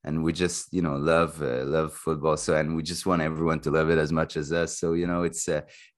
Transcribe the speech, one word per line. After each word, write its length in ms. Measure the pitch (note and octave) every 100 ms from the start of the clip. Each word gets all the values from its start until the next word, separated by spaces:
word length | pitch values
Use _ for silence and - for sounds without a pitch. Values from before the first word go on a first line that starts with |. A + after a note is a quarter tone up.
| D2+
and 180 | D#2+
we 80 | D#2+
just, 400 | E2 F2 - -
you 100 | F2+
know, 140 | E2 C#2
love, 460 | D2+ E2 E2 D2+
uh, 240 | C#2+ B1 C2+
love 280 | D#2+ D#2+
football. 440 | - - D#2 D#2 D2+
So, 180 | - D#2
and 180 | D2+
we 100 | D#2+
just 220 | D#2+ E2+ F#2+
want 160 | F2
everyone 380 | D#2 D#2 E2 D#2+
to 100 | D#2
love 180 | D#2 D#2
it 80 | E2
as 160 | D#2
much 240 | D#2+ D#2+ D#2+
as 160 | C#2+
us. 240 | E2+ E2 -
So, 140 | E2+
you 140 | E2 F2
know, 160 | F2
it's, 260 | E2+ - -
uh, 140 | D#2 - - -